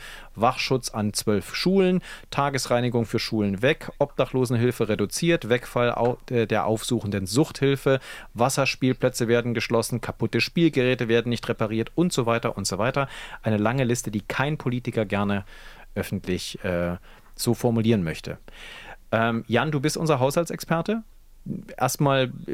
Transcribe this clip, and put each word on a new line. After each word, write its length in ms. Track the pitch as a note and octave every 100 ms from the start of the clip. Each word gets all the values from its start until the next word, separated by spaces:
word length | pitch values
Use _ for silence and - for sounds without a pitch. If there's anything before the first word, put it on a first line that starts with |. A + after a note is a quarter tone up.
| - - - -
Wachschutz 540 | A#2 - - C3+ -
an 240 | A2+ G#2
zwölf 420 | - - G#2 - -
Schulen, 460 | F3+ F#3+ F#3 F3+ - - -
Tagesreinigung 760 | - C#3+ C#3 - A#2+ B2 A#2+ A2
für 120 | A#2
Schulen 460 | - A2 G2+ G2
weg, 260 | B2+ D#3+ - -
Obdachlosenhilfe 920 | C#3+ - C3 C3 B2 B2 B2 - G#2+
reduziert, 600 | G#2+ G#2 - E3+ E3+ A2
Wegfall 420 | A#2+ - B2+ A#2+
au-, 280 | - A#2 B2 -
äh, 160 | B2 A2
der 220 | G#2+ F2+
aufsuchenden 580 | A2 - A#2 - G2+ F#2
Suchthilfe, 540 | A2 D#3+ - C#3 C3+ - C3+ - - -
Wasserspielplätze 960 | G#2+ B2 C#3 C3+ - C3 B2+ B2+ - A2+
werden 240 | A#2+ A#2+
geschlossen, 480 | A2+ - A#2 A#2 A#2+
kaputte 400 | - - A2+ A#2
Spielgeräte 680 | - - E3 C#3 B2+ B2+ A#2+
werden 220 | A#2 A#2
nicht 180 | A2+ -
repariert 460 | A#2 G#2 A2 A2+ -
und 160 | F3+
so 140 | - A#2
weiter 320 | A#2 A#2 -
und 100 | F#2+
so 100 | F#2
weiter. 300 | A2+ C#3 C3+ - - -
Eine 140 | - G#2+
lange 300 | G#2+ C3 B2
Liste, 260 | A#2+ -
die 80 | G#2
kein 380 | - - C#3 D3+
Politiker 480 | - B2 B2 A#2 G#2
gerne 400 | G2+ G2+ G2+ F#2+ - - - - -
öffentlich, 640 | F#2 G2 - F2+ - - F#2+
äh, 320 | F2 F2 F2 - - - -
so 180 | -
formulieren 500 | A2+ B2 A#2 A2+ A2
möchte. 340 | E2 D#2 - E2 - - - - - - -
Ähm, 320 | A2 A#2 A#2 -
Jan, 240 | A#2 D3
du 80 | D3+
bist 160 | C#3+ -
unser 240 | D#3+ C#3
Haushaltsexperte. 840 | C3 E3+ E3+ - - E3 E3 A3 - - - - - - - -
Erstmal, 560 | C3+ - C#3+ C3+ B2+ - -